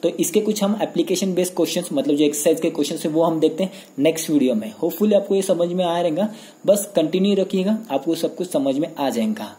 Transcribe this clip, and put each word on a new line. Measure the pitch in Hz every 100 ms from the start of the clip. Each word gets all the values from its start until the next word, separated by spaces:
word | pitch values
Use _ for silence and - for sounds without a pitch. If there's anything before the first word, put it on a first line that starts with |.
तो | 170
इसके | - 165 214
कुछ | 214 208
हम | 196 208
application | 156 175 165 180 196
based | 175 180
questions, | - 160 180 165
मतलब | 147 139 147
जो |
एक्सरसाइज | 151 147 175 160
के | 170
questions | 160 143 165
है | 170
वो | 156
हम | 165 160
देखते | 156 156
हैं | 190 - - -
next | 151 160 -
video | 151 127
में। | 113 107
Hopefully | - 165 165 214
आपको | 202 202
ये | 196
समझ | 190 175 175
में | 180
आ | 180 170
रहेगा, | 175 160 214 - - - -
बस | 202 - -
continue | 156 180 196
रखिएगा, | 196 185 190 185 220 -
आपको | 135 -
सब | 165 160 -
कुछ | 180
समझ | 151 139 135
में | 160 151
आ | 139
जाएगा। | 113 110 107 107